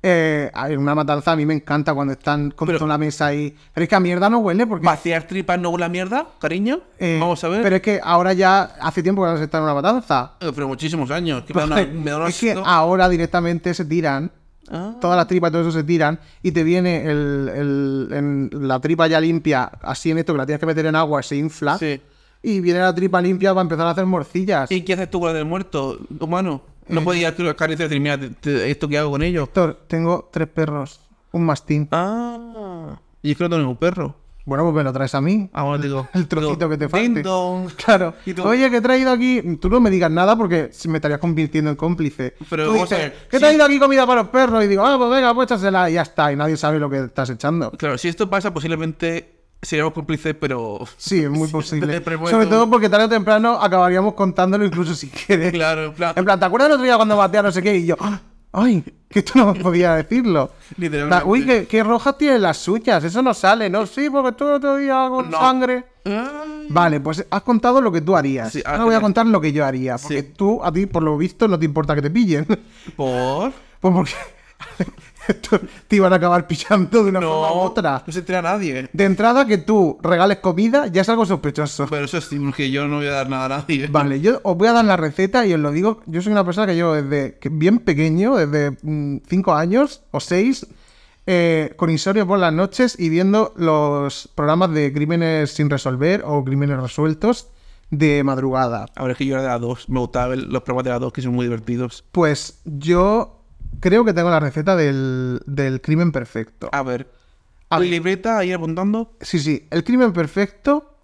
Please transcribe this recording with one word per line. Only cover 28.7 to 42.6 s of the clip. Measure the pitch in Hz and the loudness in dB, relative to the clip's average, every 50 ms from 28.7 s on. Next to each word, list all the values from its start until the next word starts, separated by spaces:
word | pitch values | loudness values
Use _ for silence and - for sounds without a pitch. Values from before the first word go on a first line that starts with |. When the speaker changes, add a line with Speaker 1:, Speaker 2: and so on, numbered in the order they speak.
| 143 143 - 147 | -2 -4 -4 -2
Speaker 2:
qué | 147 147 | -2 -2
hago | 151 147 | -2 -2
con | 139 139 156 | -2 -2 -2
ello?". | 170 180 165 143 | 0 0 -2 -4
Speaker 1:
Héctor, | - - 190 180 156 151 - _ _ | -2 0 0 0 0 -2 -6 _ _
tengo | - 165 165 165 175 147 - _ - | -4 -2 0 0 -2 -2 -4 _ -6
tres | 160 160 151 | -6 -6 -4
perros. | _ - 156 151 147 147 135 - - _ _ _ _ _ _ _ | _ -4 -4 -4 -4 -8 -8 -10 -14 _ _ _ _ _ _ _
Un | - 170 170 | -4 -2 0
mastín. | 160 147 - _ - 151 147 151 147 | 0 -2 -4 _ -4 -2 -2 -2 -2
Speaker 2:
Ah. | - 165 175 196 220 233 240 240 233 233 233 233 226 220 208 190 180 170 160 151 143 139 _ _ _ _ | -2 -2 -2 -2 -4 -6 -6 -8 -10 -12 -16 -16 -14 -14 -14 -12 -12 -14 -14 -16 -16 -18 _ _ _ _
Y | - 147 | -4 -4
es | 147 - | -2 -2
que | 175 | -2
no | 175 | 0
tengo | 170 160 | 0 0
ningún | 147 131 123 113 | 0 -2 -2 -2
perro. | 160 175 180 190 151 139 143 _ _ - - - - | -2 -2 -2 -2 -8 -8 -8 _ _ -20 -20 -18 -8
Speaker 1:
Bueno, | - 139 139 160 | -4 -2 0 0
pues | 170 156 | 2 2
me | 156 147 | 0 0
lo | 135 | 0
traes | 127 135 135 127 - | -2 -2 -4 -2 -2
a | 139 | -2
mí. | 135 165 196 214 196 185 _ | 0 0 0 0 -2 -4 _
Speaker 2:
Ah, | - 147 | -4 -4
bueno, | 139 143 143 | -2 -2 -2
digo, | - 139 139 135 131 131 | -4 -4 -4 -6 -8 -4
Speaker 1:
<laughs> | - | -2
El | 185 175 147 | -2 -2 0
trocito | - 156 151 151 143 156 | -2 -2 -2 -2 -2 -2
Speaker 2:
digo, | 170 160 | -2 -4
Speaker 1:
que | 156 147 | -2 -2
te | 151 139 | -4 -2
falte. | - 185 226 240 | 0 0 2 2
Speaker 2:
"Ding | 233 - - | 0 0 -2
dong". | 190 185 185 180 180 180 185 185 180 - - | -2 -2 -2 -2 -2 -4 -4 -6 -8 -10 -6
Speaker 1:
Claro. | - - 220 190 185 165 165 - - | 2 4 4 4 4 -2 -6 -8 -10
Speaker 2:
Y | 190 180 | -10 -8
tú, | 180 180 | -4 -2
Speaker 1:
"Oye, | 196 226 254 262 262 | 0 2 2 2 2
que | 240 240 | 2 2
he | |
traído | 214 247 262 262 262 262 254 | 2 2 2 2 4 2 2
aquí". | 233 247 254 254 240 - 175 165 147 | 2 2 2 2 0 0 -2 -6 -2
Tú | - 185 | 0 2
no | 208 247 | 4 4
me | 247 214 | 4 4
digas | 190 185 170 160 | 4 4 2 2
nada | 160 175 180 196 220 | 2 2 4 4 4
porque | 226 226 180 170 165 151 - - | 2 2 0 0 0 -2 -4 -10
si | - - 170 | -10 -6 -4
me | 160 156 | -4 -2
estarías | 151 147 147 143 | 0 -2 -2 0
convirtiendo | - 170 165 156 156 151 - 156 151 151 | -2 -2 0 0 -2 0 0 -2 0 0
en | 147 - | -2 -2
cómplice. | 156 165 175 160 160 143 - - 131 127 - - 156 - | -2 -4 -2 -2 -2 -4 -4 -6 -8 -8 -8 -12 -12 -8
Speaker 2:
Pero | 170 156 | -4 -4